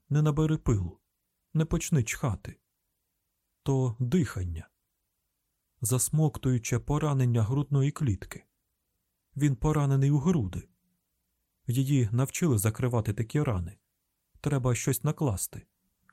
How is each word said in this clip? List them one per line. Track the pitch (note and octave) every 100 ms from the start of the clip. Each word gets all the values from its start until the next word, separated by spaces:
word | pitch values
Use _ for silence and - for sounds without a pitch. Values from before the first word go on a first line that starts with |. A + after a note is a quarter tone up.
| -
не | D3
набери | D3+ D3 D#3 D#3
пилу. | - G#2 F2+ - _ _ _ _ _
Не | D#3 D#3+
почни | E3+ - D3+
чхати. | A2 - B2+ F#2 - - _ _ _ _ _ _ _ _ _ _
То | - C3+ B2+ A2
дихання. | B2 F#3 B2+ - F2+ E2 - _ _ _ _ _ _ _ _ _ _ _
Засмоктуюче | A2+ B2+ - D3+ D#3 - C3 B2+ - A#2+
поранення | - D3 D3+ C3+ B2 A#2
грудної | G#2+ C3+ C#3+ C#3+ C#3
клітки. | - C#3+ F2+ - - - _ _ _ _ _ _ _ _ C3+
Він | D3 B2+
поранений | D#3 D#3 C#3+ C3+ C#3
у | D3
груди. | D3+ F3 F#2+ F2 - _ _ _ _ _ _ _ _ _ -
Її | B2 C3+ C#3+ A2
навчили | A#2 C3+ - F3 A2
закривати | G#2+ G#2+ B2+ A#2 G#2+
такі | G2+ A2+ D3
рани. | C#3+ G2 F2 - _ _ _ _ _ _
Треба | C#3+ C#3 B2 A#2
щось | - B2+
накласти. | D3 - D3 F#2+ - - - _ _ _ _